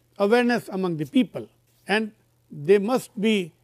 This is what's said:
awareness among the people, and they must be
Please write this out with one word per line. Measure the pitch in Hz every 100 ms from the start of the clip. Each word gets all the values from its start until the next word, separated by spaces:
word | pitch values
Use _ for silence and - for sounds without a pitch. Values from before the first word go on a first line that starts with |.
| _ -
awareness | 202 240 240 226 -
among | 190 185 156
the | 143
people, | 254 196 135 104 _ _ _ -
and | 208 220 - _ _ _
they | 151 147 202
must | 202 254 - -
be | 220 214 170 -